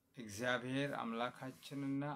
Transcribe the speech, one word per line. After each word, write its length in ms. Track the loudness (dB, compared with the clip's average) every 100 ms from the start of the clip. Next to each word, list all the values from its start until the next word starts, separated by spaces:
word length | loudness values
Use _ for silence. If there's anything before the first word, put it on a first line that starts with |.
| _ -12
እግዚአብሔር 720 | -8 0 2 4 2 2 2 0
አምላካችንና 1080 | 0 0 0 -2 -8 -8 -8 -2 0 0 0